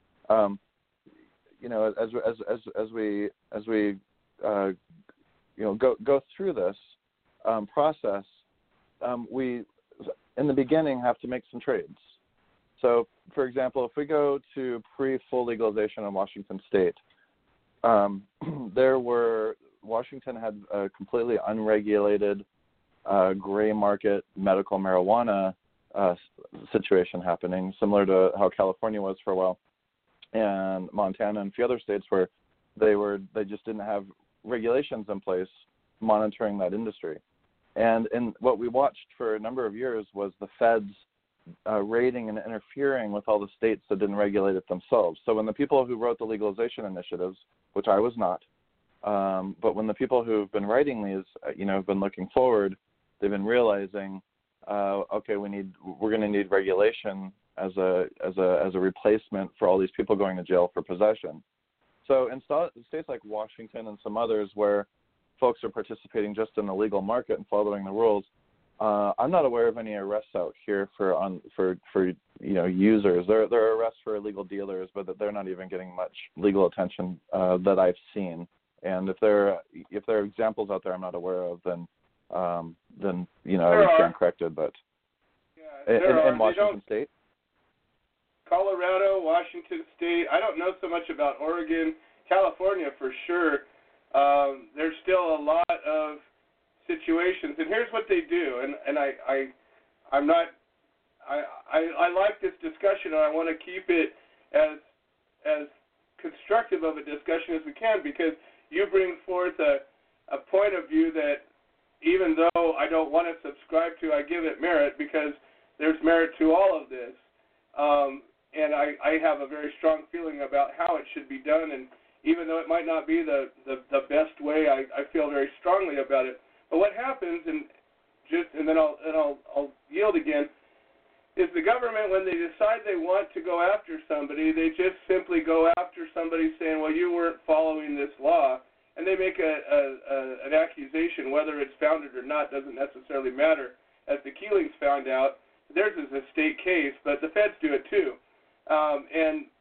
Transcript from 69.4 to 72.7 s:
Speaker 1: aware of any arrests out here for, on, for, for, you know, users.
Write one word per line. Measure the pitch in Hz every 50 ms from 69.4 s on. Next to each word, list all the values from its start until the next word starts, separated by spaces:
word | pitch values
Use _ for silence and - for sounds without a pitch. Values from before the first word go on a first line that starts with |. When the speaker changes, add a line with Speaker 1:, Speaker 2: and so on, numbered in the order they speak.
| 151
Speaker 1:
aware | 131 120 117 117 117
of | 110 117
any | 113 110 107
arrests | 101 98 98 104 107 107 _ -
out | 101 87 - - _ _
here | - 104 98 98 98 _
for, | - 101 95 90
on, | 78 92 98 92 87 - - -
for, | - 95 92 92 87 - - -
for, | 98 95
you | 92 90 - _ _ _ - - - 98
know, | 90 85
users. | 90